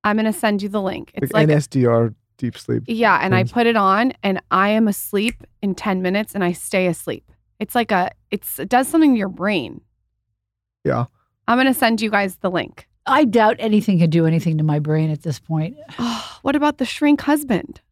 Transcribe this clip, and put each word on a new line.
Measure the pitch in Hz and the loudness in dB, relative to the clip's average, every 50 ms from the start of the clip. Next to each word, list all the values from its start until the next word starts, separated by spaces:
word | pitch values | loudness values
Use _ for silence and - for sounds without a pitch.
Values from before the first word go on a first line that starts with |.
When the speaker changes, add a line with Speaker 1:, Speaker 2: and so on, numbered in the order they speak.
| - | 0
Speaker 1:
I'm | 208 208 | 0 0
gonna | 220 220 220 214 | 0 0 -2 -2
send | - - 214 208 196 202 | 0 -2 -2 0 -2 -4
you | 202 | -4
the | 196 214 | -4 -4
link. | 190 180 - - - - _ | -4 -4 -6 -8 -14 -12 _
It's | - - 131 | -6 -6 0
Speaker 2:
Like | - 214 151 | 2 2 4
Speaker 1:
like | 156 | 4
Speaker 2:
N | 151 | 4
S | 147 147 | 2 0
D | - - 135 123 | 0 0 2 4
R | 120 117 117 117 113 104 _ _ _ _ | 4 4 4 2 0 -2 _ _ _ _
deep | _ 123 120 - | _ -6 -6 -6
sleep | - - - 120 117 113 | -8 -6 -4 -4 -4 -2
Speaker 1:
Yeah, | - 233 220 233 214 185 - | -4 -2 2 4 4 4 2
and | - 190 190 | 2 2 2
I | 185 | 2
Speaker 2:
things. | 196 - | 0 0
Speaker 1:
put | - 240 233 | 0 0 2
it | 233 233 | 2 2
on | 220 196 190 190 208 240 262 - _ - | 2 2 4 2 2 2 0 -2 _ -2
and | 196 190 175 _ _ | -2 -2 -2 _ _
I | - 185 196 208 | 0 2 2 2
am | 214 220 226 | 2 2 2
asleep | 208 196 - - - - 196 208 233 - - - _ _ _ | 2 0 -4 -8 -4 -2 -2 -2 -2 -4 -8 -20 _ _ _
in | - 196 185 | -6 -6 -6
ten | - - 214 190 185 | -4 -4 -4 -2 -2
minutes | 185 180 190 202 214 - - | -2 -2 -2 -2 -4 -4 -4
and | 202 185 | -2 -2
I | 175 175 | -2 -2
stay | - - - - 190 185 | -4 -8 -4 -2 0 0
asleep. | 180 165 - - - 120 - _ _ _ _ _ _ _ _ | 0 -2 -2 -6 -10 -10 -10 _ _ _ _ _ _ _ _
It's | 214 - - | -10 -4 -2
like | 247 233 - | -2 -2 0
a, | 208 180 180 - - _ _ _ | 0 0 0 -2 -6 _ _ _
it's, | - 208 - - - | -10 -8 -8 -12 -10
it | - 143 - | -10 -4 0
does | 247 247 262 | 2 2 2
something | 254 - 330 320 285 254 | 2 2 4 4 4 4
to | 220 | 2
your | 196 185 | 0 -6
brain. | 180 170 175 208 208 170 120 82 - - _ _ _ _ _ _ _ _ _ _ _ _ _ _ _ _ _ _ _ _ _ | -6 -4 -4 -2 -2 -2 -4 -6 -12 -18 _ _ _ _ _ _ _ _ _ _ _ _ _ _ _ _ _ _ _ _ _
Speaker 2:
Yeah. | 71 64 117 127 - _ _ _ _ _ _ _ | -2 -2 -2 -4 -6 _ _ _ _ _ _ _
Speaker 1:
I'm | - 233 247 | -2 0 2
gonna | 262 269 254 | 2 2 2
send | - 262 226 226 208 | 2 0 0 0 0
you | 220 214 | -2 0
guys | 208 202 202 190 180 | 0 0 -2 -2 -6
the | _ - 185 | _ -4 -2
link. | 180 165 113 - _ - - _ _ _ _ | -2 -2 -4 -6 _ -20 -20 _ _ _ _
Speaker 3:
I | - 262 294 311 | 0 2 4 4
doubt | 226 196 233 214 214 214 - | 4 4 4 4 4 2 0
anything | - 220 214 214 214 - 190 165 | 0 2 2 2 2 2 2 4
can | 170 165 | 4 4
do | 151 170 160 | 4 2 2
anything | 160 165 165 - 170 160 | 4 2 2 0 0 0
to | 151 151 | 0 0
my | 156 147 151 | 0 0 0
brain | 147 151 156 156 156 156 | 0 0 0 0 0 0
at | 151 147 | -2 -4
this | - 165 131 - | -6 -8 -8 -8
point. | _ - 160 156 156 180 262 302 302 - - - | _ -4 -4 -4 -4 -4 -8 -14 -20 -18 -10 -8
Speaker 1:
<sighs> | 240 233 233 226 - - - - | -6 -6 -6 -8 -10 -14 -18 -6
What | - 269 277 | -4 -2 0
about | 294 294 302 294 - | 0 0 0 0 -2
the | 262 | -6
shrink | - - - 302 294 294 285 | -6 -4 0 2 2 2 2
husband? | - 285 294 294 302 254 226 151 - - - - _ _ | 2 0 0 0 0 -2 -2 -2 -2 -6 -16 -20 _ _